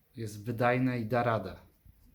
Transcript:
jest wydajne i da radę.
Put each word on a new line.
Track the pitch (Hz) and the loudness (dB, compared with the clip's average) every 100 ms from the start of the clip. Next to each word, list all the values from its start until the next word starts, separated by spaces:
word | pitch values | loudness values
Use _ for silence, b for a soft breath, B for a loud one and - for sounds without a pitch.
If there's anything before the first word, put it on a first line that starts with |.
| _ 117 | _ -10
jest | 107 104 | -10 -8
wydajne | 104 113 123 127 127 123 | -8 0 2 4 2 0
i | 107 | 0
da | 123 | 2
radę. | 120 110 95 - - _ - _ - | 2 0 -2 -12 -20 _ -20 _ -20